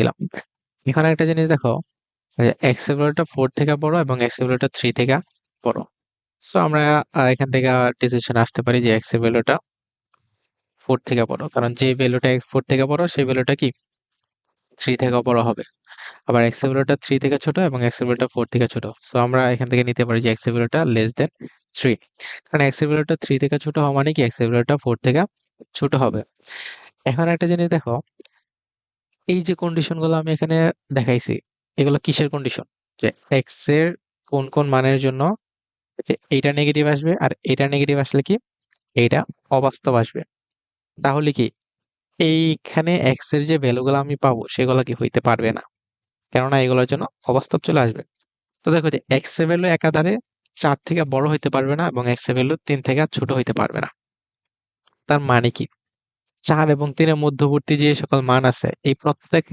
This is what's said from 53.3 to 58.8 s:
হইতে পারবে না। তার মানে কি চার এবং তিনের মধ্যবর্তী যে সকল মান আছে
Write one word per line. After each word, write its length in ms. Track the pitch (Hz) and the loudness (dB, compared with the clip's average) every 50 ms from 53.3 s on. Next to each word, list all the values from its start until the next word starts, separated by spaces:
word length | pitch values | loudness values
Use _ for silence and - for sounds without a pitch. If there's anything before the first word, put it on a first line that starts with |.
| 135 131 | 0 0
হইতে 140 | 120 - 110 113 | 0 -2 -2 -2
পারবে 180 | 107 - - 107 - | -2 -2 -2 -6 -8
না। 40 | - - _ _ _ _ _ _ _ _ _ _ _ _ _ _ _ _ _ _ _ _ _ _ - | -8 -10 _ _ _ _ _ _ _ _ _ _ _ _ _ _ _ _ _ _ _ _ _ _ -2
তার 120 | 147 143 139 - | -2 0 2 2
মানে 200 | 123 120 120 120 - | 2 2 2 0 -2
কি 80 | - - - _ _ _ _ _ _ _ _ _ _ _ _ _ _ - - | -4 -8 -10 _ _ _ _ _ _ _ _ _ _ _ _ _ _ -2 0
চার 180 | 160 151 160 151 147 | 0 2 2 2 2
এবং 100 | 139 147 147 139 - | 0 -2 -4 -2 0
তিনের 200 | 160 156 156 147 147 | 2 2 2 2 0
মধ্যবর্তী 500 | 147 139 135 147 139 143 147 - - 156 143 143 | -2 0 0 0 0 0 0 0 0 0 2 2
যে 80 | 147 147 139 - | 2 0 0 -2
সকল 160 | - - 139 131 127 | -2 -2 0 2 2
মান 120 | 123 127 131 127 | 2 2 2 2
আছে 180 | 117 - - - - - | 0 0 -2 -6 -6 -4